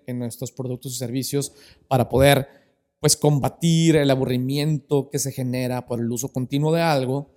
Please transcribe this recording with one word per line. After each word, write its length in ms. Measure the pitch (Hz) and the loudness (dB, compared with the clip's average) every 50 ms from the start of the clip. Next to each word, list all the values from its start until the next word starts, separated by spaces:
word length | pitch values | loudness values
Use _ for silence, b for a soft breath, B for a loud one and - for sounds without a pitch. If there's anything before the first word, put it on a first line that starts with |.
| _ | _
en 120 | - 123 123 | -10 -8 -8
nuestros 300 | 123 117 - - 135 120 | -8 -8 -8 -10 -12 -12
productos 420 | - - 127 127 127 123 - 139 123 | -10 -10 -8 -8 -8 -10 -10 -12 -10
y 40 | |
servicios 560 | 120 131 113 123 135 120 - - 143 135 - B B B B B B B - | -8 -8 -6 -6 -6 -4 -4 -4 -4 -6 -6 B B B B B B B -2
para 200 | 131 127 120 117 | 0 0 0 0
poder, 400 | 117 127 135 143 139 135 135 b b b b b b _ _ _ _ _ | 2 4 6 6 6 4 2 b b b b b b _ _ _ _ _
pues, 160 | - 151 - | 0 0 0
combatir 800 | - - 151 147 139 123 131 - - 170 170 165 165 165 165 156 | 2 2 2 2 2 0 -2 -4 -2 0 2 4 4 4 4 4
el 140 | 156 143 139 | 4 4 4
aburrimiento 1000 | 131 131 131 127 127 123 127 131 139 147 143 156 156 139 - - 151 135 135 139 | 2 2 0 0 -2 -2 -2 -2 -2 -2 0 0 0 -2 -2 0 0 0 0 -2
que 80 | - 139 | -4 -6
se 140 | - 139 127 | -4 -4 -6
genera 540 | - 131 123 123 127 127 123 127 123 120 | -6 -6 -4 -4 -2 -2 -2 -4 -6 -6
por 140 | - 127 113 | -6 -4 -4
el 100 | 117 117 | -4 -4
uso 220 | 120 120 - 135 - | -4 -6 -6 -6 -6
continuo 400 | 131 127 - 139 143 151 156 160 | -6 -4 -2 -2 0 0 2 2
de 80 | 165 | 2
algo, 500 | 165 165 151 135 131 123 135 143 139 - b | 2 2 2 2 0 0 -2 -4 -6 -8 b